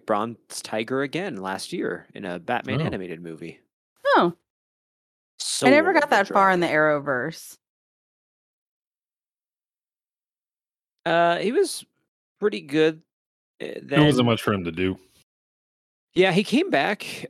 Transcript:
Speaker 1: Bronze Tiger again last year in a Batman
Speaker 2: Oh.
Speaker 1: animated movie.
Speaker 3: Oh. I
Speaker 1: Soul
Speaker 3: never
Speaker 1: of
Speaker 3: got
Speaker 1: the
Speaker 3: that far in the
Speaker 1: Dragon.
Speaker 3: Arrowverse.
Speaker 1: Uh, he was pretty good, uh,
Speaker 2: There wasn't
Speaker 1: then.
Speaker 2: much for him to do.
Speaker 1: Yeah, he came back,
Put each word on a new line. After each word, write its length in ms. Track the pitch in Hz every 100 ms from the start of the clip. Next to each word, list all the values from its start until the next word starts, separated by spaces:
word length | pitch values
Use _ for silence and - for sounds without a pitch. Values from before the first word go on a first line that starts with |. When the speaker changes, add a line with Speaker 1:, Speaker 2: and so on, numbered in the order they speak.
| -
Speaker 1:
Bronze 320 | 104 113 110 _ -
Tiger 400 | - 110 113 135
again 360 | 139 147 196 101
last 360 | 95 95 -
year 340 | 180 - 170 -
in 120 | 107 98
a 120 | 87
Batman 420 | 85 120 127 135
Speaker 2:
Oh. 40 | 160
Speaker 1:
animated 360 | 110 90 82
movie. 360 | 85 80 82 - _ _ _ _ 554 508
Speaker 3:
Oh. 180 | 175 -
I 0 | _ _ _ _ _ _ _ _ _ -
Speaker 1:
Soul 300 | - - 247
Speaker 3:
never 180 | 285 339
Speaker 1:
of 60 | 330
Speaker 3:
got 80 |
Speaker 1:
the 120 | 294 220
Speaker 3:
that 120 | 196
far 240 | 196 196
in 80 | 185
the 80 | 165
Speaker 1:
Dragon. 360 | 151 156 147
Speaker 3:
Arrowverse. 540 | 143 127 143 - - - _ _ _ _ _ _ _ _ _ _ _ _ _ _ _ _ _ _ _ _ _ _ _ _ _ _ _ _ _ _ _ _ _ _ 170
Speaker 1:
Uh, 320 | 170 170 170
he 120 | 175
was 320 | 294 370 - - _ _ _ _ _
pretty 220 | 208 208
good, 400 | 156 151 156 160 _ _ _ _ _ -
uh, 40 | - -
Speaker 2:
There 180 | 131 139
wasn't 180 | 151 127
Speaker 1:
then. 80 | 120
Speaker 2:
much 140 | 113
for 120 | -
him 100 | 101
to 80 | 87
do. 260 | 82 95 92 _ _ _ _ _ _ _ _ _ _ _
Speaker 1:
Yeah, 180 | 165 190
he 120 | 175
came 260 | 214 240 370
back, 560 | 139 165 208 - - -